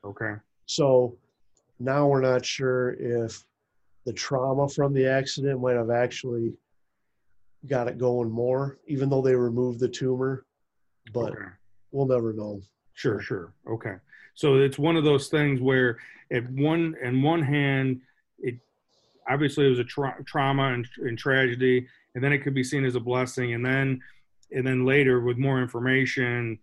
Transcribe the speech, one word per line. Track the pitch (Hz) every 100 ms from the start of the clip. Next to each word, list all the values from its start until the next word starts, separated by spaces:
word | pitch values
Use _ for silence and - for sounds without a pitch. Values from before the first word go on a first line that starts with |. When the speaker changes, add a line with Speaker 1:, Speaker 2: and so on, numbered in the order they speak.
| 101
Speaker 1:
Okay. | 101 113 110 _ _ -
Speaker 2:
So | - 143 127 123 - _ _ _ _ _ _
now | 123 139 143
we're | 139
not | 131 127 123
sure | - 131 127 123
if | - 123 120 113 - _ _ _ _ _ _ -
the |
trauma | 113 - 139 131 135 143
from | 143 143
the | 139 131
accident | 135 135 - 139 131
might | 127 120
have | 113
actually | 120 123 123 127 120 117 - _ _ _ _ _ _ _ _ - _ 131
got | 131 120
it | 123
going | 123 123 117
more, | 113 120 131 139 139 -
even | 139 139
though | 135
they | 131 127
removed | 123 117 127 120
the | 123
tumor. | 120 131 127 131 131 _ _ _ _ _ _ -
But | 113 113
Speaker 1:
Okay. | - - - _ - -
Speaker 2:
we'll | 139 135
never | 127 117
know. | 107 107 98 92 _ _
Speaker 1:
Sure, | - 131 101
sure. | 95 101 85 _ -
Okay. | 113 113 90 _ - - -
So | 151 135
it's | 139 135
one | 151 165
of |
those | 151 143 143
things | 156 147 135
where | 127 131 127 117 - - _
at | 123 120
one, | 131 147 165 165 160
in | 127 127
one | 143 165
hand, | 139 147 139 135 135 127 _ _ _ _
it | 135 117 _ _ _ _ _ _ -
obviously | 139 147 143 139
it |
was | 123
a |
tra-, | 120 - 139 - 139
trauma | 156 135 139 135
and, | 123 120 -
and | 127 113
tragedy, | 143 135 131 120 127 127 127 _ _ 127
and |
then | 135
it | 143
could | 143 139
be |
seen | 127 147
as | 135 123
a |
blessing, | 117 123 127 - 123
and | 117
then, | 127 135 135 127 - - _ _ _
and | 135 127
then | 127
later | 127 139 135 127
with | 120 120
more | 139 131
information | 123 120 127 131 127 - 123 120 117 110